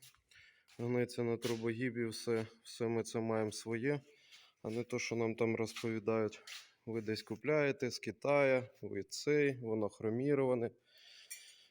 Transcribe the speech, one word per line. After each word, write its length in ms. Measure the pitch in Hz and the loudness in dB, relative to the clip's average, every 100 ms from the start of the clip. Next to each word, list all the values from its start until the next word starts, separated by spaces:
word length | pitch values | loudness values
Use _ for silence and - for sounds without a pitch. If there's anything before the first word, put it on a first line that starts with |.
| - _ _ - - _ _ - | -20 _ _ -20 -20 _ _ -6
Гнеться 440 | 120 123 120 - | 0 0 0 0
на 140 | 120 113 | 0 0
трубогібі 680 | 117 117 117 113 127 117 113 | -2 -2 -2 -2 -2 -2 -4
все. 400 | 107 - 113 110 - | -4 0 0 -2 -10
Все 260 | - - 117 | -14 -4 -2
ми 140 | 117 | -2
це 180 | 107 120 | -2 -2
маємо 320 | 113 110 107 | 0 0 0
своє, 480 | - 113 113 131 147 - - - - - _ | -4 -6 -2 0 0 -4 -20 -20 -20 -20 _
а 80 | 107 | -6
не 140 | 113 | -4
то, 140 | 120 123 | -2 -4
що 180 | - 117 | -2 0
нам 180 | 113 | 0
там 220 | 113 113 110 | 2 2 2
розповідають. 840 | 110 - 117 110 104 113 107 - - - - _ - | -2 -4 -4 -2 0 2 0 -4 -16 -16 -18 _ -6
Ви 140 | 113 | -4
десь 220 | 107 107 | -2 -4
купляєте 680 | - 107 131 151 143 - 123 | -4 -6 0 2 2 0 -2
з 80 | - | -4
Китаю, 680 | - 101 135 143 139 127 120 - | -8 -4 2 6 6 4 0 -10
ви 220 | 101 101 | -8 -6
цей, 540 | 95 - - 147 143 127 | -6 -4 2 4 4 0
воно 260 | 117 110 101 | -2 0 0
хроміроване. 840 | - 110 117 139 139 131 127 113 - _ - - - - - - - - | 0 -2 0 2 4 4 2 0 -6 _ -20 -20 -20 -16 -16 -16 -20 -20